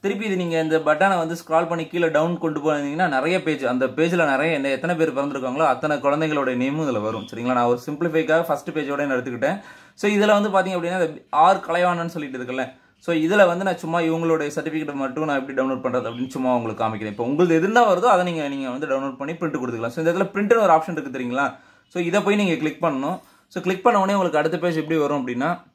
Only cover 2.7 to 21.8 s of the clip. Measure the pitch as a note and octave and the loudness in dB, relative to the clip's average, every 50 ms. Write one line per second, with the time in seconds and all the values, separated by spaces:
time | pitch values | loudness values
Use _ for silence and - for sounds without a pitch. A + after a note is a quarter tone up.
2.7 | D3+ D3 C#3+ C#3+ C#3+ D#3+ F#3 E3+ C#3+ C3 C3 E3 F3+ F#3 - D#3+ D3+ C3+ C3+ A#2+ | 0 0 -2 -4 -2 0 0 0 2 0 0 2 0 0 0 -2 -2 0 0 -2
3.7 | B2+ B2+ C3 B2+ B2+ D3+ D#3+ E3 F3 F3 E3 D3 C3+ C3 D3 E3 E3 C#3+ C3+ C#3 | 0 0 0 0 2 0 0 2 2 2 2 2 2 2 2 0 0 0 0 -2
4.7 | C3+ C3 - E3+ F3+ D#3 D#3+ D#3 B2+ C3+ C#3 C#3+ C#3 C3+ B2+ B2+ B2+ C#3+ D#3+ C#3+ | -2 -2 0 -2 0 0 0 0 0 -2 -4 -2 -4 -4 -4 -4 -2 0 2 2
5.7 | B2+ B2 - D3+ D3 C#3 B2+ C#3+ C#3+ D3+ D#3+ D#3 D3+ C#3+ C3+ B2+ B2+ B2 B2+ C3+ | 2 0 0 -2 -2 0 2 0 2 2 0 0 0 0 0 0 0 0 -2 -2
6.7 | C#3+ D#3 D#3+ C#3+ B2 G#2+ G#2 A2 A2 A2 G2+ - - G3+ A#2 B2 B2+ B2 A#2+ A#2+ | -2 -2 -2 -2 -2 -2 -2 -4 -4 -6 -8 -10 -10 -6 -2 0 2 2 2 2
7.7 | B2 B2 - - D3 C#3+ E3+ E3+ D3+ D#3+ D#3 D3+ D#3 E3 E3+ E3+ D3 C#3+ - - | 2 0 -2 -8 -6 -4 -4 0 0 0 2 2 2 2 2 0 -2 -4 -4 -6
8.7 | D3+ D#3 C#3+ C3+ C#3+ C#3+ D3 C#3+ C3+ B2 B2 C3+ A#2+ A#2+ B2+ C#3+ F3+ G3+ - - | -6 -6 -4 -4 -4 -2 -2 -2 -2 -2 -2 -4 -6 -2 -2 -2 -2 -4 -8 -16
9.7 | - - - - _ - - G#3 G#3 G3+ G#3 G#3 G#3+ G3+ G#3 G#3+ F#3+ F#3+ F3+ F#3 | -20 -20 -20 -20 _ -2 -2 0 2 2 4 4 4 4 2 2 2 2 2 2
10.7 | F#3+ F3+ E3+ E3+ F3+ F#3 F3 D3+ D3+ - - _ - D3 D#3+ F3+ G3 F#3 - - | -2 -2 -2 -2 0 0 -2 -2 -4 -10 -12 _ 2 4 6 6 6 4 0 -2
11.7 | E3 F3 F3+ F3+ F3 E3+ E3+ E3+ E3+ E3 D3+ C3+ C3 B2+ B2+ B2 B2+ B2+ B2 - | 0 2 2 2 2 0 -4 -6 -6 -8 -8 -8 -8 -8 -8 -6 -4 -4 -4 -6
12.7 | - _ _ _ _ _ _ - E3+ D#3+ D#3 E3 G3 G#3 G3 F3 E3+ F3+ G3 F#3+ | -8 _ _ _ _ _ _ -2 0 0 2 2 6 6 6 6 4 0 -2 -2
13.7 | F3 F3 - E3 E3 F3 E3+ D#3+ D#3+ E3 E3 E3 D#3+ D#3 D3 D3 D3 F3+ D3 D#3+ | -4 -4 -4 -2 -2 0 0 0 0 0 0 0 0 0 0 -4 -4 -6 -6 -4
14.7 | D3+ D#3+ D3+ D3 C#3+ C#3 C#3 C3 B2 D3+ D#3 D#3 C#3+ C#3 C3 C#3 C3+ C3 C3 C3 | -4 -4 -6 -6 -6 -4 -6 -4 -4 -4 -2 -2 -2 -2 -4 -4 -2 -2 -2 -2
15.7 | C3 A#2 - B2+ A#2+ B2+ - A2+ A#2 A#2+ B2+ B2+ - C#3 C3 B2+ B2+ A#2+ A#2 A2+ | -2 -4 -4 -2 -2 -2 -4 -4 -6 -6 -8 -6 -6 -4 0 0 0 0 0 -4
16.7 | G#2+ - A#2 A2 A2 G#2 A2 G#2+ G2+ G#2 A#2 B2 C#3 D3+ F3+ F3 E3 D#3+ E3 G3+ | -4 -2 -2 -4 -2 -4 -8 -8 -6 -4 -4 -2 2 2 2 4 4 2 2 4
17.7 | A3 A#3+ A#3+ G#3+ F#3 F3 F#3 B3 G#3 F3+ F3+ F3+ E3+ D#3+ D3 C#3+ C#3 C#3 C3+ B2+ | 4 4 4 4 4 2 4 4 4 4 2 0 -2 -4 -4 -4 -6 -6 -6 -6
18.7 | B2 C3 D3+ C#3+ C3+ C3+ C3+ C#3 B2+ C3 C#3 D3 E3+ E3 F3 D#3+ D3+ C#3+ B2 B2 | -6 -6 -4 -2 -2 -2 -2 -6 -8 -8 -8 -8 -6 -4 -4 -4 -4 -4 -4 -4
19.7 | A#2+ A2 A2+ A#2 A#2+ - D#3+ E3 E3+ F#3 G3 F#3+ - G3 G#3 G3+ A#3 A3+ G#3+ F#3 | -4 -4 -6 -6 -4 -2 0 0 2 0 -2 -2 -2 -4 2 4 4 4 6 6
20.7 | E3 D#3+ D#3+ - E3+ D3+ C#3 C#3 B2+ C3+ B2+ B2 B2 C3+ C#3 B2 - - - _ | 6 4 4 0 -6 -6 -6 -6 -6 -6 -6 -4 -2 0 -2 -2 -4 -8 -20 _
21.7 | _ _ | _ _